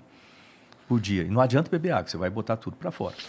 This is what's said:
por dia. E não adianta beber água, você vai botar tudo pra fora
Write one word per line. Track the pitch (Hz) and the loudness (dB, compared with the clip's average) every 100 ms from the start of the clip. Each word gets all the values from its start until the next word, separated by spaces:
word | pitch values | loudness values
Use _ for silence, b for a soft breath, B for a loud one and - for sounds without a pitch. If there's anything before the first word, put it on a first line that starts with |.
| - b b b b b b - - | -12 b b b b b b -20 0
por | 120 | 0
dia. | 101 98 | 2 0
E | 85 | 2
não | 110 | 4
adianta | 127 131 160 | 4 4 2
beber | 170 175 | 0 0
água, | 123 87 | 0 -2
você | 85 | -2
vai | 90 | -2
botar | 107 107 113 | -2 -4 -4
tudo | - - | -6 -8
pra | 175 | -8
fora | - 90 - | -6 -6 -8